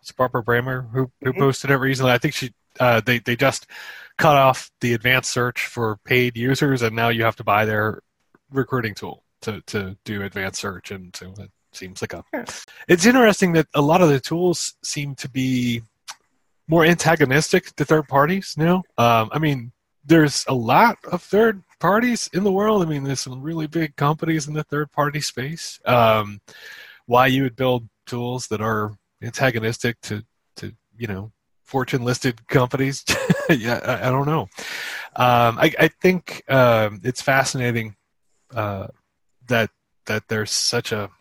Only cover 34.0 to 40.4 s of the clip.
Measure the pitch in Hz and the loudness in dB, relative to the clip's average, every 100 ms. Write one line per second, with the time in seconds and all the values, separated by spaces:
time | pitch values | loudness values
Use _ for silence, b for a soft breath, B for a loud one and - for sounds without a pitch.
34 | 127 131 139 160 101 B B B B B | 0 0 0 -2 -4 B B B B B
35 | B - 123 120 120 117 160 - 160 _ | B 0 2 4 4 2 0 2 0 _
36 | 185 185 - - - 135 123 113 107 101 | 0 0 -4 -16 0 4 6 4 2 -4
37 | 127 123 - 135 131 139 123 117 110 104 | -8 -6 0 0 0 -2 -2 -4 -6 -14
38 | _ _ _ _ _ 120 104 98 101 - | _ _ _ _ _ -6 -6 -6 -10 -16
39 | _ _ _ _ 120 117 110 _ _ _ | _ _ _ _ _ 0 0 _ _ _
40 | - 107 _ 110 | -8 -8 _ -6